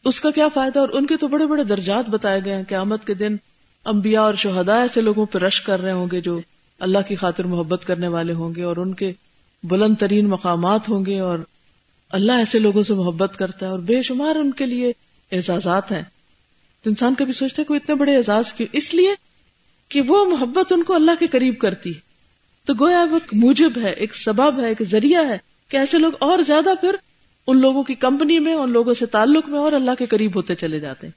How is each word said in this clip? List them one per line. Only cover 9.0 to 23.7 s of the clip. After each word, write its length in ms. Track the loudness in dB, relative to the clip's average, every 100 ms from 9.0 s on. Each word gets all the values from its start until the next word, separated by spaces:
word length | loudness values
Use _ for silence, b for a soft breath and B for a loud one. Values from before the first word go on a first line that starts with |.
| -6 -8 _ _ _ _
بلند 320 | -2 2 2 2
ترین 320 | 2 2 2
مقامات 600 | 0 -2 0 2 0 0
ہوں 160 | -2 -2
گے، 120 | -4
اور 180 | -2 -4 -8 _ _ _ _ _ _
اللہ 220 | -2 2
ایسے 260 | 2 2 2
لوگوں 240 | 4 2
سے 120 | 2
محبت 420 | 0 -2 -2 -4 -2
کرتا 280 | -8 -6 -8
ہے، 40 |
اور 80 | -8
بے 240 | 0 0
شمار 340 | 0 -4 -2 0
ان 140 | -2
کے 140 | -2 -4
لیے 260 | -2 -4 -4 _ _ _
اعزازات 600 | -6 -4 -4 0 -2 -2
ہیں۔ 100 | -8 -8 _ _ _ _ _ _ _
تو 60 | -4
انسان 240 | 0 0
کبھی 180 | 0 -2
سوچتا 300 | -2 -4 -4
ہے 20 |
کہ 100 | -2
وہ 40 | -2
اتنے 160 | -2
بڑے 220 | 0 4 2
اعزاز 360 | 2 0 0
کیوں؟ 160 | -6 -4
اس 200 | -4 -2
لیے 200 | 2 2 2 _ _ _ _ _ _ _
کہ 100 | -2
وہ 240 | 2 4 4
محبت 420 | 0 0 0 2
ان 100 | 0
کو 120 | 2
اللہ 240 | 4 4 2
کے 80 | 2
قریب 320 | 2 0 0
کرتی۔ 340 | -2 -2 -10 -14 _ _ _ _ _ _ -4
تو 80 | 2
گویا 240 | 4 4 2
وہ 60 | 0
ایک 180 | 0
موجب 440 | 2 4 4 2